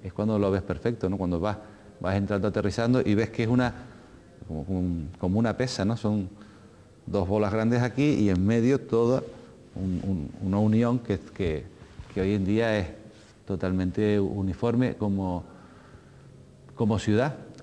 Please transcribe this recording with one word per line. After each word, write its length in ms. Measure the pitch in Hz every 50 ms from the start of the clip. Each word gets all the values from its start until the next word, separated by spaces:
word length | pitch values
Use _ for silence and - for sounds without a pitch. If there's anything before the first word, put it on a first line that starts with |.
es 100 | - 92
cuando 260 | - - 107 110 110 104
lo 120 | 101 95
ves 120 | 98 95
perfecto, 480 | 92 - - - - 117 120 - - 92
¿no? 80 | 101 92
Cuando 220 | 95 90 87 82
vas, 180 | 92 107 104 - - - - - - - - -
vas 160 | - 90 98
entrando, 320 | 101 101 95 104 98 95 104
aterrizando 540 | 90 107 104 101 - - 117 120 127 127 -
y 100 | 104 104
ves 160 | 104 113 107
que 120 | - -
es 60 | 117 113
una, 260 | 123 123 123 120 - - - - - - - - - - - - - - -
como, 180 | - 80 78 71
como, 420 | 92 95 92 90 90 85 85 76 78 87 -
como 200 | - 90 95 110
una 180 | 117 110 101
pesa, 280 | - 127 127 - - 95
¿no? 120 | 104 113
Son 320 | 117 - 104 107 104 95 95 - - - - - - - - - - - - - - -
dos 220 | - - 104 87 92
bolas 240 | 101 107 104 98
grandes 300 | 107 110 110 113 123 120
aquí 320 | 123 120 104 131 143 151 139
y 160 | - 107 101
en 160 | 92 90 95
medio 340 | 101 117 117 113 127 139 135
toda 420 | - - 113 117 117 120 131 135 - - - - - - - - - - -
un, 260 | - 95 92 92 - -
un, 420 | 98 95 82 71 - - - 101
una 120 | 92 98 104
unión 400 | 107 107 107 113 120 117 123 127
que, 180 | 120 - 98 87
que, 460 | - - - - 95 82 78 71 - - - - - - - - - -
que 80 | - 98
hoy 140 | 92 98 104
en 100 | 101 95
día 340 | 92 104 110 117 113 107 104
es 100 | 87 - - - - - - - - - - - -
totalmente 760 | - 98 80 95 92 92 95 90 87 87 107 107 104 104 101
uniforme 720 | 98 - - 101 95 92 87 - - 120 117 120 127 120 -
como, 500 | - 107 101 98 98 95 92 90 85 - - - - - - - - - - - - - - - - - - - - - - - - - - -
como 240 | - 117 104 110 98
ciudad. 380 | - 107 104 110 131 151 - - - - - -